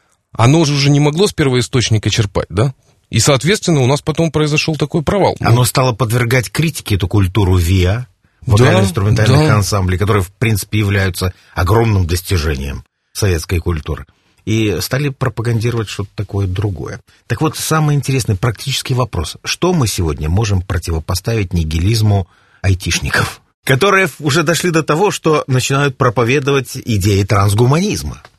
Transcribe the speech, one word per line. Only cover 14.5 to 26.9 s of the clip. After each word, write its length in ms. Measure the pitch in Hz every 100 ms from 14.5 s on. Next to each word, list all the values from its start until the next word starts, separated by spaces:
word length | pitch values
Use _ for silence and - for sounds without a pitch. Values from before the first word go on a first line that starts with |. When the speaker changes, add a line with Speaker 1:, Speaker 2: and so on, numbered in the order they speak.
| 110 107 80
Speaker 2:
стали 260 | - 131 147
пропагандировать 800 | 135 123 110 117 117 117 117 104
что-то 220 | - 98
такое 320 | - 101 98 95
другое. 540 | 90 104 87 - - _ _ -
Так 140 | 117
вот, 160 | 156 -
самый 400 | - 160 151 143
интересный 400 | 135 131 - 98
практический 560 | - - 135 127 -
вопрос. 460 | 127 120 85 76 -
Что 280 | - - 175
мы 140 | 180 113
сегодня 400 | - 82 73 78
можем 320 | 90 110 95
противопоставить 920 | 90 85 - 80 - 95 - 113 92
нигилизму 720 | 87 78 80 90 113 107 101 90 _ _ -
айтишников, 800 | 98 90 85 170 69 - - - _ _
которые 440 | - 131 202 190 185 -
уже 220 | 147 156
дошли 280 | 160 165 185
до 120 | 160
того, 280 | 151 156 202
что 320 | - 165 151 -
начинают 500 | 127 - 139 143 -
проповедовать 800 | 127 110 117 143 131 139 123 131
идеи 460 | -